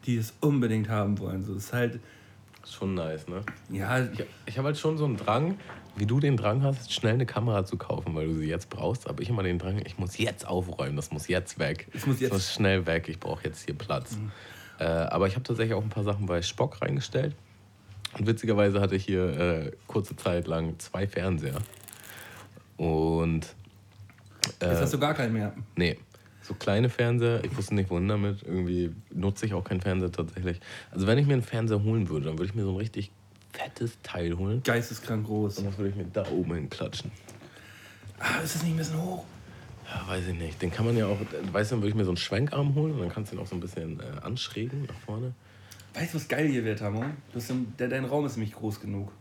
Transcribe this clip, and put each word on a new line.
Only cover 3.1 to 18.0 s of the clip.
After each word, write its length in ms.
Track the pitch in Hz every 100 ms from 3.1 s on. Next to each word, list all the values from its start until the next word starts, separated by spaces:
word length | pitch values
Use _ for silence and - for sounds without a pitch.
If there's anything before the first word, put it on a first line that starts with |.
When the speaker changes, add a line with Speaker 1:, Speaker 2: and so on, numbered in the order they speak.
| 78 76
Speaker 2:
ne? 120 | 90 107 - -
Speaker 1:
Ja. 280 | 101 98 127
Speaker 2:
Ich, 240 | 123 107 - - -
ich 120 | 110
hab 60 | 135
halt 120 | 151
schon 180 | 156 156
so 60 |
einen 120 | 147 107
Drang, 400 | 101 113 160 196 - - - -
wie 100 | 104
du 120 | 127
den 180 | 147 123
Drang 260 | 101 117
hast, 300 | 139 135 -
schnell 220 | - 113
eine 120 | 117 120
Kamera 380 | - 117 104
zu 120 | 90 87
kaufen, 380 | - - -
weil 120 | 78 80
du 80 |
sie 120 | 80 78
jetzt 220 | 82 -
brauchst, 360 | - 85 127 -
hab 140 | -
ich 80 | 107
immer 140 | 117
den 160 | 92 87
Drang, 240 | 90 101
ich 140 | - -
muss 180 | 90 -
jetzt 280 | 110 95 -
aufräumen, 500 | 90 90 82 65 71
das 140 | 73
muss 160 | 76 -
jetzt 300 | 90 92 -
weg. 300 | - - -
Speaker 1:
Es 140 | - -
muss 140 | 123
jetzt 100 | 127
Speaker 2:
Das 60 | 101
muss 160 | 92
schnell 320 | - 101 95 85
weg, 220 | 82 82
ich 100 | 82
brauch 220 | - 82
jetzt 220 | - - -
hier 80 |
Platz. 420 | 73 - 69 64 107
Speaker 1:
Mhm. 140 | 107 - - - - -
Speaker 2:
Äh, 60 |
aber 420 | 82 82 82 - 98
ich 80 | 101
hab 80 |
tatsächlich 300 | 127 113 113
auch 80 | 104
ein 80 | 110
paar 140 | 107
Sachen 220 | 104 101 98
bei 140 | 87
Spock 380 | 87 - 131 -
reingestellt. 540 | - 139 - 127 147 147 - - - - - -